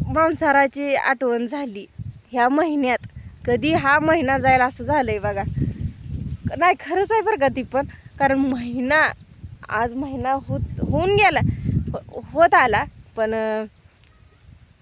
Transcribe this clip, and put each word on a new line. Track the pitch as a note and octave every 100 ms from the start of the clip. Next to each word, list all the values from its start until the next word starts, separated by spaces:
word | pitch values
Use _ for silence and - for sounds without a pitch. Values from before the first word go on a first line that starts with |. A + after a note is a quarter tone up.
| -
मांसाहाराची | C#4 D#4+ D#4 D#4+ C#4 C#4 C4+ C#4+ C4+
आठवण | - C4+ B3+ A#3 A#3+
झाली | C#4+ C#4 G3+ F#3+ - - - _
ह्या | B3 A#3+
महिन्यात, | C#4+ E4 D4 B3+ A#3 - - - - -
कधी | D#3+ C#4+
हा | E4 C#4 D4
महिना | D#4 E4 C4 C4+
जायला | C4 B3+ B3+
असं | -
झालंय | A#3+ D4 A#3+ G#3
बघा. | G#3 G3 G3 - - - - - - - - - - C4
नाही, | E4+ F#4
खरंच | C#4 F4+ G4
आहे | A4
बरं | G4 G#4
का | C4+
ती | C4
पण, | A3+ B3+ C#4+ - - -
कारण | C#4 C4+
महिना, | C4+ B3+ A#3+ A#3+ B3 D4+ C#4 - - - - - -
आज | G#3+ A#3+
महिना | A#3+ C#4 C4 B3
होत, | C4+ - C4+ - - -
होऊन | C#4 F4+
गेला, | G4+ G4 C#4 - - - - -
हो-, | - - - -
होत | C#4 E4+
आला, | F4 B3+ G#3 C#4+ - - -
पण, | A3
अं, | A3 A3 G#3+ G#3+ - _ _ _ _ - _ - - - _